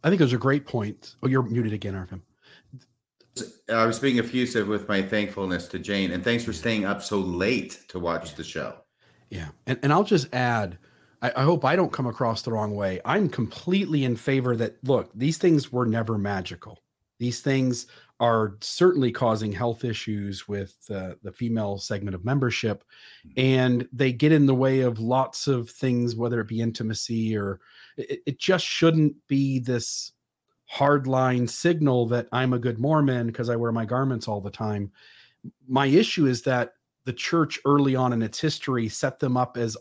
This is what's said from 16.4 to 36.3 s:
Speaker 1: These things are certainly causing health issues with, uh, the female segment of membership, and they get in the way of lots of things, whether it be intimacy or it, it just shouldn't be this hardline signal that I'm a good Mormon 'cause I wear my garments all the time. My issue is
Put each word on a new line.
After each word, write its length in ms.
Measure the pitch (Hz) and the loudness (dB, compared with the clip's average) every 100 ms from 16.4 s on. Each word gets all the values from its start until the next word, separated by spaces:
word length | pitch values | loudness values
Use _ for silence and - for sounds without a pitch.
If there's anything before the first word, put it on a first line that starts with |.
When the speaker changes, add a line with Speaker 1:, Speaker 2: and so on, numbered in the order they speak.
| 87 82 - - _ _ _ _ | -6 -12 -16 -20 _ _ _ _
Speaker 1:
These 220 | 120 120 | -6 -4
things 460 | 143 135 127 120 - - _ _ | 0 0 0 -2 -8 -20 _ _
are 360 | 117 113 107 98 | 2 2 0 -4
certainly 500 | - - 185 180 127 | -10 4 4 4 0
causing 400 | 117 120 110 107 | 2 0 0 -2
health 320 | 98 120 110 | -2 -4 -2
issues 640 | 123 110 - 104 101 95 - | -6 -6 -6 -6 -6 -8 -8
with, 280 | 101 98 _ - | -8 -8 _ -10
uh, 240 | 101 92 87 | -8 -8 -12
the 100 | 101 | -14
female 460 | - 120 110 104 98 | -6 -4 -2 -2 -4
segment 380 | - 104 98 95 | -6 -6 -4 -6
of 100 | 101 | -2
membership, 580 | 139 127 - 113 101 _ - - - - - | 0 0 0 -2 -4 _ -20 -20 -20 -8 0
and 520 | 131 131 127 123 123 | 4 4 4 2 -2
they 180 | 123 131 | 0 0
get 200 | 120 151 | 4 6
in 160 | 156 139 | 8 6
the 80 | 127 | 6
way 240 | 131 131 | 4 4
of 200 | 127 113 | 2 0
lots 480 | 113 127 131 - - | 0 2 0 -2 -2
of 220 | 127 117 | -2 -2
things, 460 | - 131 123 120 113 | -4 0 2 0 0
whether 240 | 117 120 | -2 -2
it 80 | 107 | -2
be 140 | 113 | -2
intimacy 760 | 113 110 110 107 - 113 110 110 | -2 -2 -4 -4 -4 -2 0 -2
or 220 | 101 95 _ - - - | -4 -6 _ -20 -18 -12
it, 240 | - 139 - | -8 -6 -6
it 140 | 131 | -4
just 260 | - 185 - | 0 0 0
shouldn't 500 | - 165 160 151 147 _ | 4 4 6 4 2 _
be 320 | 139 135 131 | 0 2 0
this 540 | 120 123 - - - _ _ _ _ _ _ | 0 -2 -4 -8 -12 _ _ _ _ _ _
hardline 760 | - 143 143 131 131 127 123 120 | 0 2 4 2 2 2 2 0
signal 560 | - 170 165 147 127 117 | 0 0 4 4 4 2
that 200 | 120 117 | 0 -2
I'm 220 | 123 127 | -2 0
a 60 | 123 | 0
good 180 | 120 110 | -2 -2
Mormon 520 | 135 156 139 123 117 | 2 4 4 2 -2
'cause 180 | 113 117 | -4 -2
I 60 | 117 | 0
wear 160 | 117 | 0
my 140 | 113 110 | -2 -2
garments 420 | 123 135 120 - | -2 0 -2 -4
all 140 | 104 | -6
the 80 | 101 | -8
time. 400 | - 110 104 98 _ - - - _ - _ - | -6 -4 -4 -6 _ -20 -20 -20 _ -20 _ -2
My 180 | 131 139 | 0 4
issue 400 | 156 220 - | 4 4 2
is 160 | 143 | 2